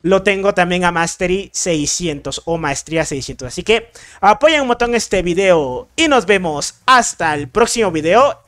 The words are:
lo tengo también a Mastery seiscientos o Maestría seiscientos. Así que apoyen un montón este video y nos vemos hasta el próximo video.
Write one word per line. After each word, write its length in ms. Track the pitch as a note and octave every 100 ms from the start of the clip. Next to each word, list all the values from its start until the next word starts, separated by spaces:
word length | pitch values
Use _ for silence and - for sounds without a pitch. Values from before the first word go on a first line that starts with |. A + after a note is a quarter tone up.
lo 180 | E3 F#3+
tengo 320 | G3 G3 G3
también 320 | G3 F3 F3+
a 60 | F3+
Mastery 580 | E3+ E3+ - F3+ F#3+ F#3
seiscientos 920 | - F#3+ D#3 C#3+ - F3 C#3+ F3+ -
o 140 | - E3+
Maestría 460 | D#3 C#3 - D#3+
seiscientos. 420 | D3+ C#3 B2+ B2 B2
Así 160 | -
que 260 | - A3+ A3+ - - -
apoyen 400 | G3 A3 D4+ D#4
un 60 | C4
montón 260 | A#3+ A#3+
este 300 | A#3 - F#3+
video 640 | F3 F3 F#3+ E3+ C3+ B2+ -
y 120 | - D#4+
nos 200 | C4 F3+
vemos 480 | G3 F3+ D3 - _
hasta 480 | - B3+ A#3 - E3
el 160 | D3 C#3+
próximo 420 | G#3 A3+ A#3 G3+
video. 480 | D#3+ D#3 G#3 C#4 -